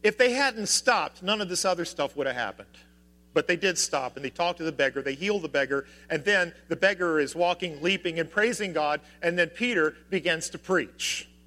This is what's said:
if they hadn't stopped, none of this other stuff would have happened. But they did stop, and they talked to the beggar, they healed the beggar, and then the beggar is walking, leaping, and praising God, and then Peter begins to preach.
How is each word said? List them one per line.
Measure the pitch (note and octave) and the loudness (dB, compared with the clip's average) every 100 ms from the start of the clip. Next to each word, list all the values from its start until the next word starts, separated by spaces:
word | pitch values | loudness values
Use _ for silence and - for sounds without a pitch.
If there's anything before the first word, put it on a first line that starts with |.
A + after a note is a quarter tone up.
if | G#3+ G#3+ | 0 2
they | B3+ | 2
hadn't | B3 C#4 A3+ G3+ | 4 0 -2 -2
stopped, | - - A3+ D3+ - | 0 4 2 0 -6
none | F#3 G#3+ | -4 -2
of | F#3+ | -2
this | F3 | -2
other | F#3+ F3 | 0 0
stuff | E3 - C#3 C#3 | -4 -4 -4 -2
would | C3+ | -4
have | B2 | -2
happened. | A2 - G2+ - - _ _ _ _ | -4 -6 -18 -20 -20 _ _ _ _
But | D3+ D3 | -2 0
they | F3 | 0
did | F#3+ E3+ | 0 0
stop, | - D3 B2+ - | -2 -2 -4 -6
and | |
they | C#3 | -10
talked | - F3 E3+ | -2 -2 0
to | |
the | D#3+ | -6
beggar, | C#3+ C#3 C3+ | 0 0 0
they | C3+ | -6
healed | C3+ F#3+ G#3 | -4 -2 -2
the | D#3+ | 0
beggar, | C#3+ C3+ C#3 - - - | 0 0 -2 -4 -18 -6
and | D#3+ | -4
then | C#3+ G3+ F3 - - | 2 2 2 -4 -8
the | E3 | 2
beggar | F#3+ F#3+ F3+ D#3 | 2 2 0 2
is | C#3 | 0
walking, | D#3+ F3 F3 F3+ D3 | 2 0 0 -4 -2
leaping, | E3 F#3+ F3+ E3 | 0 0 -2 -4
and | D#3+ | -2
praising | G3+ A3 A#3 G3+ | 0 0 0 -2
God, | D#3 D3+ D3+ - - | 0 0 0 -4 -4
and | E3+ F3 | -2 2
then | E3+ | 0
Peter | E3+ A#3+ G#3+ D#3 - - | 0 0 2 2 0 -4
begins | F#3+ E3 E3 - | -2 0 -2 -4
to | - | -10
preach. | - F#3 A#2 - - - - - | 0 0 0 -6 -6 -6 -10 -20